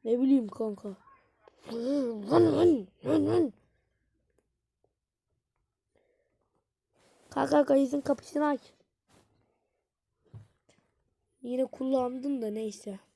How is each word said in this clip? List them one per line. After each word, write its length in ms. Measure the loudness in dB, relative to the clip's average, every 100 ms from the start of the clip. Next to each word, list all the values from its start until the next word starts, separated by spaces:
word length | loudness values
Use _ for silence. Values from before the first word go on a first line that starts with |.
Ne 180 | 0 2
bileyim 260 | 4 4 2
kanka. 420 | -6 -8 -8 -14 -16 -20 _ _ _ _ _ -12
Vın, 520 | -6 -2 -2 -2 -6 2
vın, 560 | 4 4 6 4 4 -2 _
vın, 0 |
vın. 500 | -2 0 2 2 0 -4 _ _ _ _ _ _ _ _ _ _ _ _ _ _ _ _ _ _ _ _ _ _ _ _ _ _ _ _ _ _ _ _ _ _ _ _ _
Kanka 360 | -6 2 2
kayısın 360 | 4 2 2 -2
kapısını 460 | -2 -4 -4 -2 -2
aç. 140 | -2 -8 _ _ _ _ _ _ _ _ _ _ _ _ _ _ _ _ -20 -20 _ _ _ _ _ _ _ _ _
Yine 240 | -6 -4
kullandım 760 | -4 -4 -2 0 -2 -4 -6 -4
da 60 | -4
neyse. 520 | -6 -8 -10 -14 -14 _